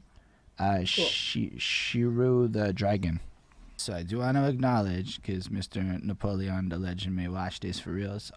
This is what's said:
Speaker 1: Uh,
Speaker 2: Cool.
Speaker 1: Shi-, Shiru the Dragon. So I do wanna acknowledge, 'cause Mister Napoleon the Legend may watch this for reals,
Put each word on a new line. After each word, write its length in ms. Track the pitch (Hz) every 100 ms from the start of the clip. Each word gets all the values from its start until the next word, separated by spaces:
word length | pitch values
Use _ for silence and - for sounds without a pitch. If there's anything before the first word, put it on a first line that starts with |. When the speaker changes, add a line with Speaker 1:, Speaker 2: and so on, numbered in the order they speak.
| - - - _ - -
Speaker 1:
Uh, 200 | 98 98
Speaker 2:
Cool. 80 | 92
Speaker 1:
Shi-, 720 | - 165 - - 113 110 -
Shiru 920 | - - - 123 120 120 127 123 120
the 200 | 107 104
Dragon. 480 | 92 101 104 85 80 - - _ - - -
So 180 | -
I 100 | 87
do 160 | 87 113
wanna 280 | 127 139 139
acknowledge, 760 | 127 127 120 98 90 92 -
'cause 280 | - 92 92
Mister 340 | 98 92 101
Napoleon 840 | 95 90 92 95 104 95 95 92 92
the 100 | 85
Legend 340 | 92 90 95 92
may 100 | 87
watch 320 | 92 90 -
this 200 | 92 90
for 120 | -
reals, 400 | 90 98 104 -